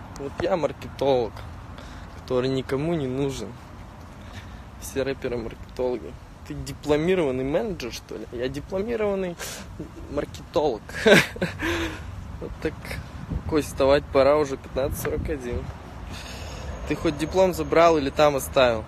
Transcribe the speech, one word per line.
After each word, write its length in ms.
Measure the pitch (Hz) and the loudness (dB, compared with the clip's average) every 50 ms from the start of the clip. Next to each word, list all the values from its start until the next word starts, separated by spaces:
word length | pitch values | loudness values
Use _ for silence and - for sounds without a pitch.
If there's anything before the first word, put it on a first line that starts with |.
| - - - - | -14 -12 -10 -10
Вот 140 | 139 139 - - | -10 -8 -4 -2
я 160 | - - 196 | 0 0 2
маркетолог, 760 | 170 147 135 139 - - 123 - - 135 139 135 123 113 101 - - - - - - - - - - - - - - - - - - | 2 0 0 -2 -4 -12 -10 -4 0 2 4 4 4 2 0 -4 -8 -12 -12 -12 -14 -14 -14 -14 -14 -14 -14 -14 -14 -14 -14 -14 -10
который 300 | - - 127 123 123 131 | -4 0 2 2 2 2
никому 440 | 135 131 120 - 143 131 147 170 175 | 2 0 0 0 -2 0 0 0 0
не 140 | 160 139 127 | 0 0 -2
нужен. 400 | 127 135 143 135 131 120 104 98 123 - - - - - - - - - - - - - - - - - - - - - - - - - | 0 0 0 -2 -2 -4 -8 -10 -10 -12 -16 -16 -16 -16 -16 -16 -16 -16 -16 -16 -16 -16 -16 -14 -14 -14 -14 -14 -14 -14 -14 -16 -14 -14
Все 220 | - - - 135 127 | -12 -6 -2 -2 0
рэперы-маркетологи. 1080 | 135 135 - - 127 120 120 113 113 - - - - - - 127 127 123 110 - 73 69 - - - - - - | 0 -2 -4 -4 -4 -4 -4 -4 -6 -8 -12 -14 -10 -4 -2 0 0 0 -2 -4 -8 -12 -14 -16 -18 -18 -14 -12
Ты 80 | - 147 | -10 -8
дипломированный 880 | 143 135 139 135 - - 147 151 147 160 180 190 180 160 135 127 131 131 | -8 -8 -8 -8 -4 0 2 4 4 4 4 4 4 4 2 2 0 0
менеджер, 480 | 135 151 185 240 220 175 147 131 113 104 | 2 2 0 0 -2 -4 -4 -6 -6 -8
что 240 | - - - 101 | -10 -10 -10 -10
ли? 100 | 98 110 - 127 | -10 -10 -8 -6
Я 160 | 117 123 135 | -4 -4 -2
дипломированный 880 | 135 147 143 - 190 190 202 240 233 220 214 202 196 196 190 180 170 - - - - - - - - - 160 - - - - - | -4 -6 -6 -4 -4 -4 -2 -2 -2 0 0 0 0 0 -2 -4 -4 -6 -8 -10 -10 -10 -12 -12 -12 -12 -12 -12 -12 -12 -10 -6
маркетолог. 720 | 139 147 147 - - - - - - 170 147 147 113 104 - - - - - | -4 -4 -4 -4 -6 -12 -8 -2 0 2 2 2 2 -2 -6 -8 -4 4 8
<laughs> 80 | 220 196 165 - - - - 180 - - - - 330 339 339 339 320 320 - - - - - - - - - | 10 10 10 8 6 0 -4 -4 -4 -4 -4 -2 -2 0 0 -2 -4 -6 -8 -10 -10 -10 -12 -12 -12 -10 -10
Вот 100 | - - - - | -10 -10 -8 -4
так. 140 | - 156 - - - - - - - - - - - - - - - - | -4 -4 -4 -6 -10 -10 -8 -8 -10 -10 -12 -12 -8 -6 -6 -4 -2 0
Кость, 200 | 160 151 135 - | 0 2 2 0
вставать 340 | - - 135 135 143 147 143 - - | 0 2 6 6 6 6 4 4 6
пора, 240 | 139 131 139 147 | 6 8 8 8
уже 200 | 151 151 135 135 | 6 4 2 -2
пятнадцать 440 | 123 - - - 131 135 151 - - | -6 -8 -6 -2 -2 -2 -2 -2 -4
сорок 300 | - 151 156 - - 170 | -4 -2 -2 -2 -2 -2
один. 320 | 160 135 123 120 120 120 123 - - - - - - - - - - - - - - - - - - - - - - - - - | -4 -4 -4 -4 -4 -4 -6 -6 -10 -12 -12 -14 -14 -12 -12 -12 -12 -10 -10 -10 -10 -10 -10 -10 -10 -10 -8 -8 -8 -6 -4 -4
Ты 80 | 151 | -2
хоть 200 | 147 - 170 147 | 0 0 0 0
диплом 380 | 143 160 151 - 185 190 185 165 | 0 -2 2 4 6 6 6 4
забрал 420 | 156 151 143 156 160 170 170 165 151 | 2 0 4 6 8 8 8 8 6
или 120 | 135 139 | 4 2
там 240 | - - 151 147 143 | 4 6 6 6 6
оставил? 500 | 135 - - - 139 127 123 113 110 - | 4 0 2 4 6 6 6 6 2 -2